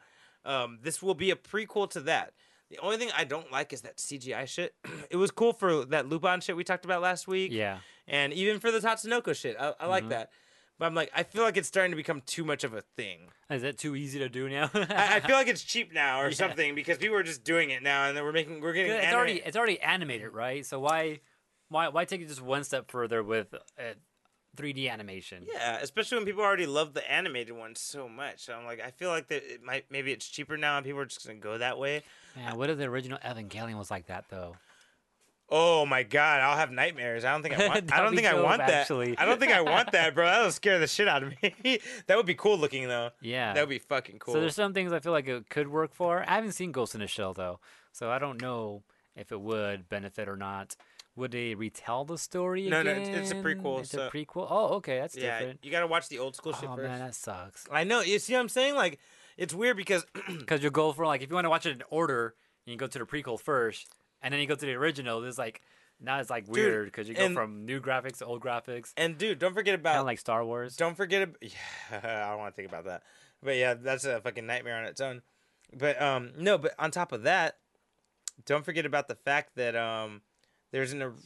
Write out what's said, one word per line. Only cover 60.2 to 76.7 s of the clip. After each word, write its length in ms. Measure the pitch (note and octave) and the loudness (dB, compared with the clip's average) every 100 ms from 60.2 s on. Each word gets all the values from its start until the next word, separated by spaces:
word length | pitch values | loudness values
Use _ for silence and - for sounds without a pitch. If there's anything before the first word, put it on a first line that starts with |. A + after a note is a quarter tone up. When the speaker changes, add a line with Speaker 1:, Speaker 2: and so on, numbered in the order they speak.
Speaker 1:
<clears throat> 220 | G3 E3 A2+ | -8 -6 0
Speaker 2:
'Cause 160 | D3+ | 2
you 80 | D3 | 2
go 200 | C#3+ D#3 | 4 2
for, 120 | C#3 | 2
like, 160 | D#3+ C3+ | 0 0
if 80 | C3+ | -2
you 60 | |
wanna 160 | F3+ E3 | 0 2
watch 160 | D#3+ E3 | 2 2
it 60 | |
in 100 | B2+ - | -4 -2
order, 440 | D#3 D#3+ B2 A2+ - _ _ | 0 2 2 -2 -6 _ _
you 120 | - A#2 | -14 -8
go 100 | C3 | -6
to 120 | B2+ | -6
the 60 | |
prequel 340 | A2 D3+ C3 A2 | -6 -6 -4 -4
first, 520 | - C3+ A2+ G2 - _ _ _ | 0 2 2 -2 -12 _ _ _
and 100 | C3 | -4
then 80 | C#3+ | 0
you 60 | C#3+ | 0
go 80 | |
to 100 | C#3+ | -2
the 80 | C#3+ | -2
original. 500 | B2 D#3 C#3+ B2 A2+ | 0 0 -2 -4 -4
It's 120 | B2+ A#2+ | -4 -6
like, 240 | A2+ - _ _ _ _ | -6 -8 _ _ _ _
now 180 | B2 C#3 | -4 -4
it's, 120 | A#2+ | -2
like, 160 | A#2 G2+ | -6 -2
Speaker 1:
Dude, 80 | |
Speaker 2:
weird 380 | A2+ - A2 G2+ | 2 2 2 -4
'cause 120 | A2+ G#2+ | -8 -4
you 60 | |
go 120 | D3 F#3+ | 0 2
Speaker 1:
and 80 | |
Speaker 2:
from 320 | D3 A2 G#2 A2+ | 2 -2 -6 -6
new 120 | C3 | -4
graphics 380 | C3 C3 C3 - | -2 -2 -2 -8
to 60 | |
old 160 | A#2 A#2+ | -8 -6
graphics. 540 | B2+ A#2+ B2+ A#2+ - - | -4 -4 -6 -10 -6 -2
Speaker 1:
And, 220 | E3 D3+ | -2 0
dude, 200 | G#3+ D3 | -2 0
don't 140 | F3+ | 0
forget 220 | F#3+ G3 | 0 0
about 180 | F#3+ D#3+ D3 | 2 2 2
Speaker 2:
Kinda 80 | |
like 140 | C3 A2+ | 2 -2
Star 240 | - A2+ | -2 0
Wars. 340 | A#2 A#2+ B2 B2+ | 0 -4 -4 -2
Speaker 1:
Don't 200 | E3+ E3+ | -2 0
forget 240 | F#3 G3 | 0 0
ab-, 140 | F#3 - | 0 -6
<laughs> 40 | |
yeah, 840 | A2 - - - - G#2+ A2+ A2 G#2 | -16 -14 -12 -12 -10 -8 -4 -2 -2
I 40 | |
don't 80 | G#2+ | -4
wanna 140 | G2+ | -8
think 160 | G2 F#2+ | -10 -10
about 180 | E2+ F#2 | -10 -8
that. 160 | F2 - - - _ | -10 -12 -20 -20 _
But, 140 | C3+ C3 | 0 2
yeah, 180 | B2+ | 2
that's 320 | A#2+ C3 C3 C3+ | 2 -2 -2 -2
a 160 | A#2 | -2
fucking 240 | A#2+ A2+ A2+ | -4 -6 -4
nightmare 320 | B2 A#2+ A2+ | -4 -4 -6
on 60 | A2 | -6
its 160 | - | -6
own. 180 | C3+ B2 - _ _ _ _ B2+ | -6 -8 -16 _ _ _ _ -2
But, 240 | C#3+ B2+ | 0 2
um, 300 | C#3+ C3 A#2+ C#3+ | 2 2 -2 -2
no, 180 | F#3+ F#3 | 2 4
but 160 | D3+ | 2